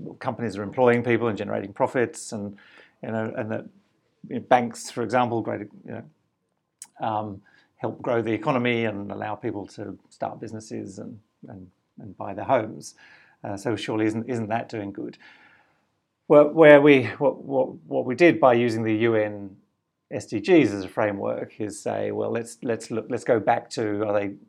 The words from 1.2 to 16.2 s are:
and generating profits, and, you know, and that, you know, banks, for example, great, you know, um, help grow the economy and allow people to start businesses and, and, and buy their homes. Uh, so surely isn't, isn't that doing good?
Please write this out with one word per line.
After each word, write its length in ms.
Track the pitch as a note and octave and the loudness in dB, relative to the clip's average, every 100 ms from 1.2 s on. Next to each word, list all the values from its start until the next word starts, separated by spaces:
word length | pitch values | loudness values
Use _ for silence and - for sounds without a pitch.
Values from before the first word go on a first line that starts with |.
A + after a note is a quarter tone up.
| A#2 | 0
and 100 | G2+ | -2
generating 340 | G2+ A2 G2+ | -4 -6 -6
profits, 600 | A2 B2+ C#3 A2+ - - | -2 -2 0 -2 -4 -12
and, 240 | A2 G2+ G2+ - - - _ | -8 -10 -12 -20 -20 -20 _
you 100 | - | -8
know, 200 | A2+ A2 - | -6 -4 -6
and 140 | A2 | -6
that, 120 | A2 - - _ _ _ _ - | -8 -10 -20 _ _ _ _ -10
you 80 | B2 | -10
know, 40 | |
banks, 500 | - B2 A#2 - - | 2 2 2 -6 -10
for 140 | - | -8
example, 360 | A2+ B2 B2 A#2 | 0 0 2 0
great, 200 | A2+ A2 | -4 -6
you 320 | G#2 - - | -10 -16 -14
know, 1120 | A2+ - _ _ _ _ _ _ _ - - A#2 | -14 -14 _ _ _ _ _ _ _ -20 -8 -6
um, 360 | G#2+ G#2+ G2+ - _ _ _ | -4 -6 -12 -18 _ _ _
help 260 | A2+ A2 | -8 -6
grow 180 | - A#2+ | -2 -2
the 120 | A2 | 0
economy 540 | G#2+ D3+ C3 B2 A#2 A2+ | -2 -2 0 0 0 -2
and 260 | G2+ G2+ | -4 -10
allow 240 | G2+ G#2+ G#2 | -8 -8 -8
people 300 | A#2+ G#2 G2 | -8 -10 -12
to 280 | - G#2 - _ | -14 -14 -14 _
start 320 | _ G#2+ A2+ | _ -10 -10
businesses 580 | A#2 A2 G#2+ A2+ G#2 G2 | -14 -14 -12 -12 -12 -14
and, 220 | - G#2+ _ _ - | -16 -18 _ _ -20
and, 240 | G2+ F#2 _ _ - | -18 -20 _ _ -20
and 160 | A#2 F2 | -18 -14
buy 180 | G#2 | -12
their 100 | G2 | -8
homes. 520 | G2 B2 G#2+ D2 D2+ - - - _ _ | -2 0 -2 -10 -18 -20 -20 -20 _ _
Uh, 120 | A2+ G2+ | -10 -6
so 200 | B2 G#2 | -4 -4
surely 280 | - A2 | -4 -2
isn't, 240 | A2 A2 A2+ | 0 -2 -4
isn't 200 | A#2+ G#2+ | -6 -4
that 200 | A#2 - | -6 -6
doing 220 | A2+ G2+ | -8 -8
good? 260 | - A#2+ - - - _ _ _ _ _ _ _ _ | -10 -12 -14 -20 -20 _ _ _ _ _ _ _ _